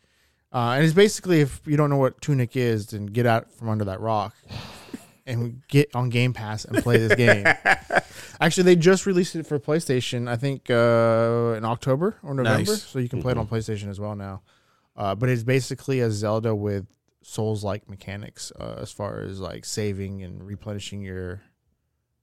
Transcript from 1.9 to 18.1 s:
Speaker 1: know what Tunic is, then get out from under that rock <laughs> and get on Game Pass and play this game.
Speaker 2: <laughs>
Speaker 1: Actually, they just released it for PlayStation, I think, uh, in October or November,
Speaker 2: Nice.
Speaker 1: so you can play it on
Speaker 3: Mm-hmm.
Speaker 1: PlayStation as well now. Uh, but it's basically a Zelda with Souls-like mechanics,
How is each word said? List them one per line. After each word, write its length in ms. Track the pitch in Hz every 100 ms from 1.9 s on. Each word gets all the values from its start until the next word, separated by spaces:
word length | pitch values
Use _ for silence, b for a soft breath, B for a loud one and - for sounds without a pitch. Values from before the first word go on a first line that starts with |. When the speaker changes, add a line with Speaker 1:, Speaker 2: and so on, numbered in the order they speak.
Speaker 1:
know 80 | 139
what 220 | 131 -
Tunic 360 | - 135 117 127
is, 320 | 120 110 101
then 180 | 107 104
get 200 | 113 120
out 220 | 113 -
from 160 | - 113
under 160 | 107 98
that 140 | 95
rock 340 | 110 107 101 - -
<laughs> 800 | 107 - - - - - _ -
and 360 | 117 120 123 -
get 200 | 139 - 123
on 140 | 123
Game 220 | 120 127
Pass 320 | 113 107 110
and 160 | - 117
play 160 | 120 117
this 160 | 110 123
game. 300 | 117 101 104
Speaker 2:
<laughs> 920 | - - - - - - - - -
Speaker 1:
Actually, 220 | 160 185
they 120 | 180 175
just 300 | 175 185 202
released 280 | 180 180
it 120 | 165 151
for 120 | 147
PlayStation, 720 | - 160 156 127 - 123 120
I 80 | 120
think, 340 | 139 135 -
uh, 840 | 117 117 117 117 113 117 117 117 110
in 80 |
October 520 | 113 117 135 135 196 -
or 120 | 147
November, 380 | 139 120 139 185
Speaker 2:
Nice. 100 | 214
Speaker 1:
so 140 | - 135
you 100 | 120
can 140 | 90
play 100 | 127
it 60 | 120
on 80 | 110
Speaker 3:
Mm-hmm. 80 |
Speaker 1:
PlayStation 340 | 113 110 104 101
as 100 | 98
well 160 | 104
now. 280 | 101 98 95 - _ _ _ _ -
Uh, 180 | 101
but 140 | 98 127
it's 140 | 120
basically 580 | 117 131 - 131 - 131
a 100 | 117
Zelda 440 | 104 104 110 113
with 320 | 104 104 101 95 _ _ _
Souls-like 680 | - - 110 104 101 104 -
mechanics, 640 | 98 -